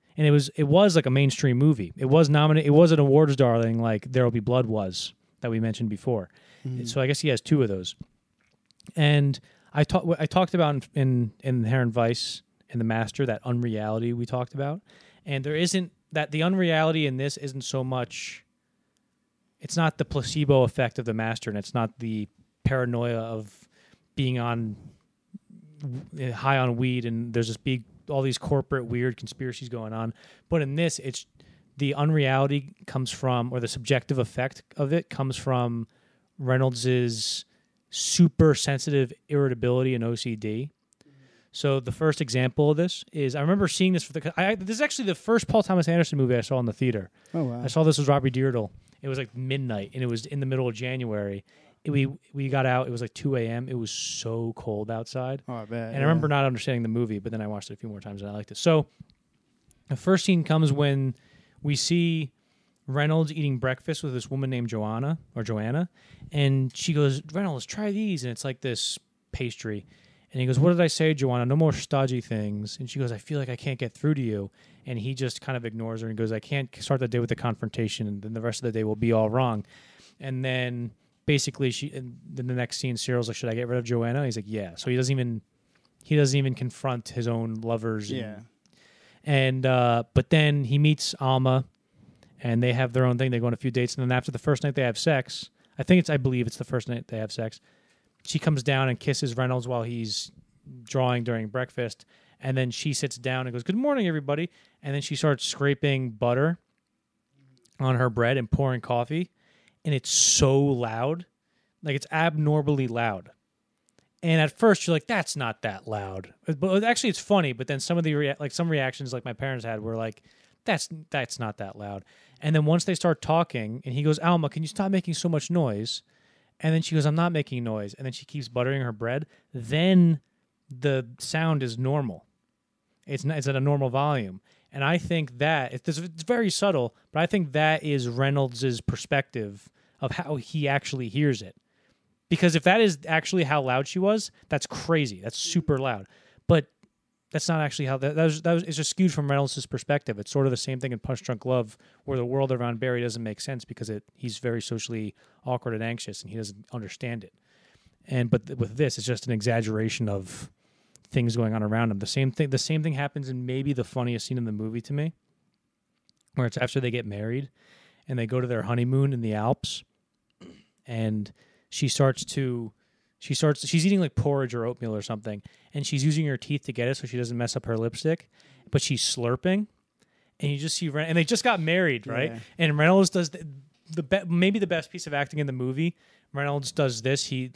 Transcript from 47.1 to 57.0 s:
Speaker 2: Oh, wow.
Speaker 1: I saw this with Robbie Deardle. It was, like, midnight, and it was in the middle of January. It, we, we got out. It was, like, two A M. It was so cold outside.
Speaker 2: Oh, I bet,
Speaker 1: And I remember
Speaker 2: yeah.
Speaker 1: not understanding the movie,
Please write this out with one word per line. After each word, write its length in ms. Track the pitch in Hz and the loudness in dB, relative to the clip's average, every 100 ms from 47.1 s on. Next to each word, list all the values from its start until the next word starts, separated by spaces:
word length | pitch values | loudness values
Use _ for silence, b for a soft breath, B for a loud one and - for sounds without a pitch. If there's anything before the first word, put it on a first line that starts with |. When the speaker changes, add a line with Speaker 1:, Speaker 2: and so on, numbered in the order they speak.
| b b | b b
Speaker 2:
Oh, 120 | 165 | -4
wow. 180 | 135 120 | -4 -4
Speaker 1:
I 60 | 123 | -2
saw 160 | 160 | 4
this 120 | 160 147 | 4 6
with 100 | 139 | 4
Robbie 220 | 143 131 | 4 4
Deardle. 420 | 123 131 120 104 - b b | 2 2 0 -2 -8 b b
It 40 | 139 | -8
was, 100 | 135 | -6
like, 180 | 120 120 | -6 -8
midnight, 540 | 131 139 127 104 101 | -4 -4 -2 -4 -6
and 80 | 131 | -4
it 40 | 123 | -2
was 160 | 117 113 | -4 -4
in 140 | 143 | -4
the 60 | 131 | -2
middle 200 | 131 127 | 0 -2
of 80 | |
January. 680 | 107 127 131 120 104 101 98 - b b b | -4 -6 -6 -4 -4 -4 -6 -12 b b b
It, 60 | - | -2
we, 180 | 143 135 143 _ | 0 0 -2 _
we 160 | 143 139 | -8 -2
got 160 | 135 | 0
out. 220 | 131 123 131 | 2 2 0
It 20 | |
was, 120 | 117 | -4
like, 100 | 117 | -8
two 240 | - 143 127 | -6 -2 -2
A 100 | 113 | -2
M. 220 | 117 127 | -4 -6
It 60 | |
was 160 | 127 110 | -6 -6
so 640 | - - - 113 113 117 110 | -6 -8 -6 -6 -4 -4 -6
cold 340 | - 104 107 | -6 -6 -4
outside. 520 | 113 117 135 127 135 - | -6 -6 -6 -4 -6 -8
Speaker 2:
Oh, 60 | |
I 100 | 120 107 | -10 -6
bet, 220 | 117 113 | -6 -4
Speaker 1:
And 40 | 139 | 0
I 20 | 139 | 4
remember 200 | 165 151 | 4 4
Speaker 2:
yeah. 100 | 143 | 4
Speaker 1:
not 80 | 135 | 2
understanding 360 | 123 - 123 | 0 -2 0
the 60 | 113 | 0
movie, 300 | 113 | 0